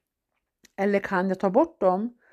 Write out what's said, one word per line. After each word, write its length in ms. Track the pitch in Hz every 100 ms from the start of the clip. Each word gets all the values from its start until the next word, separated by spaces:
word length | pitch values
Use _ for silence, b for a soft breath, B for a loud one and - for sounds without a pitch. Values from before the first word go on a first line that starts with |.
| _ _ _ _ _ _ _ -
Eller 240 | 202 196
kan 280 | - 190 190
jag 120 | 185
ta 100 | 196
bort 300 | 208 330 -
dem 380 | 185 185 233 b b